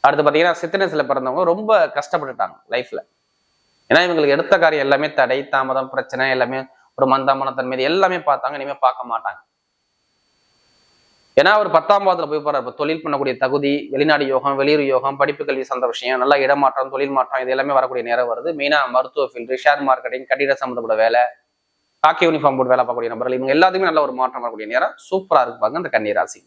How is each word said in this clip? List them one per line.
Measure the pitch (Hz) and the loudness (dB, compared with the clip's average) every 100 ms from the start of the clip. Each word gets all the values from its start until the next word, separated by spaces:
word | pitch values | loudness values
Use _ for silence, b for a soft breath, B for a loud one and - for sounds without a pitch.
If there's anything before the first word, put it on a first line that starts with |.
| 135 | 4
அடுத்து | 143 147 | 4 2
பாத்தீங்கன்னா, | 147 175 165 | 4 2 0
சித்திரத்துல | 170 190 190 151 131 | -4 -2 -2 -2 -2
பிறந்தவங்க | 135 131 139 180 | -2 -2 -2 0
ரொம்ப | 180 214 214 156 147 | 0 2 2 2 -2
கஷ்டப்பட்டுட்டாங்க | 143 170 139 120 95 - _ 120 | -4 -6 -6 -6 -8 -8 _ -6
லைஃப்ல. | 123 107 - _ _ _ _ _ _ _ _ | -6 -12 -14 _ _ _ _ _ _ _ _
ஏன்னா | 147 180 | 4 4
இவங்களுக்கு | 165 143 143 | 2 2 2
எடுத்த | 165 190 | 4 4
காரியம் | 165 156 139 | 4 2 0
எல்லாமே | 139 151 143 | 0 0 0
தடை, | 127 131 139 | 0 0 -2
தாமதம், | 135 131 131 131 | -2 0 -4 -4
பிரச்சனை, | 135 127 131 131 127 | -6 -6 -4 -2 0
எல்லாமே | 123 123 131 b b - | 0 -2 -8 b b -2
ஒரு | 135 | 2
மந்தமான | 135 131 135 135 135 | 2 2 0 -2 -4
தன்மை, | 127 127 | -6 -2
இது | 131 | 0
எல்லாமே | 180 190 180 151 | 2 2 0 -2
பார்த்தாங்க, | 135 131 143 | -2 -2 -8
இனிமே | 139 139 127 | -10 -2 -2
பார்க்க | - 120 | -2 -6
மாட்டாங்க. | 113 107 98 _ _ _ _ _ _ _ _ _ _ _ _ _ _ _ _ _ _ _ - | -6 -6 -12 _ _ _ _ _ _ _ _ _ _ _ _ _ _ _ _ _ _ _ 2
ஏன்னா | 160 214 | 4 4
அவர் | 196 160 | 4 2
பத்தாம் | 156 202 196 | 4 2 2
பாவத்துல | 180 151 | 0 -2
போய் | 151 147 | -4 -2
போறாரு. | 143 | -4
இப்ப | 123 - | -4 -6
தொழில் | 147 160 | -4 -4
பண்ணக்கூடிய | 160 143 131 123 | -4 -2 -2 -2
தகுதி, | 131 143 143 143 - | 0 0 0 -2 -2
வெளிநாடு | 135 147 147 135 | -2 2 2 2
யோகம், | 131 135 139 | 0 0 0
வெளியூர் | 139 151 139 | 2 2 2
யோகம், | 131 135 139 | 0 0 -2
படிப்பு | 139 147 143 | -2 -2 -4
கல்வி | 135 127 | -4 -4
சார்ந்த | 127 123 | -4 -2
விஷயம், | 117 123 131 | -4 -4 0
நல்ல | 127 143 135 | 2 4 4
இடமாற்றம், | 143 135 135 135 | 2 2 0 -6
தொழில் | 135 139 135 | -4 -2 -2
மாற்றம், | 127 135 | -2 -4
இது | 127 | -2
எல்லாமே | 131 139 139 | -2 0 0
வரக்கூடிய | 131 127 117 | 0 -4 -2
நேரம் | 120 123 | -2 -2
வருது. | 117 147 156 | -4 -6 -4
மெயினா | 143 151 131 127 | 0 0 0 0
மருத்துவ | 131 151 135 | -2 -4 -4
ஃபீல்டு, | 123 117 131 | -6 -8 0
ஷேர் | 151 143 139 | 2 2 2
மார்க்கெட்டிங், | 127 127 127 131 | 0 -2 -10 -4
கட்டிட | 131 139 131 | -2 0 -2
சம்பந்தப்பட்ட | 131 123 113 110 | -4 -8 -2 2
வேலை, | 113 117 123 - _ _ _ _ _ _ 156 | 2 2 0 -4 _ _ _ _ _ _ 0
காக்கி | 160 170 | 4 2
யூனிஃபார்ம் | 156 139 131 | 4 0 2
போட்டு | 127 | 2
வேலை | 127 | 2
பார்க்கக்கூடிய | 123 120 117 | 2 -2 -4
நபர்கள், | 113 123 127 | -4 -4 -4
இவங்க | 135 143 | 0 2
எல்லாத்துக்குமே | 185 185 185 | 2 2 0
நல்ல | 156 139 | 0 -2
ஒரு | 127 | -2
மாற்றம் | 127 131 120 | -4 -4 -8
வரக்கூடிய | 113 107 | -8 -4
நேரம் | 120 143 - - | -2 -2 -6 -6
சூப்பரா | 190 190 156 120 | -6 0 0 0
இருக்கு | 117 | -2
பாருங்க | 110 147 | -4 -4
இந்த | 165 110 | -4 -2
கன்னி | 107 98 | -2 -2
ராசி. | 90 - | -2 -6